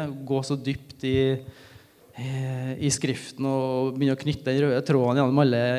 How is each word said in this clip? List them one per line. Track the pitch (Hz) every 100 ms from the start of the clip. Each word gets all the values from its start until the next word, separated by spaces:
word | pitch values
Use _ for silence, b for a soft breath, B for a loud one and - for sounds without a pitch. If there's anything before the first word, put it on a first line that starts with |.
å | 151 139 135
gå | 135
så | 131 143
dypt | 127 143 - - 131
i, | 131 135 131 B B B B B B B -
eh, | 131 135 131 127 131 131
i | 143
skriften | - 143 127 - - 135
og | 135 131 131 131 131
begynne | 139 135
å |
knytte | 151 147 131
den | 131 143
røde | 127
tråden | 143 143 123 131
gjennom | 131 139
alle | 139 117 123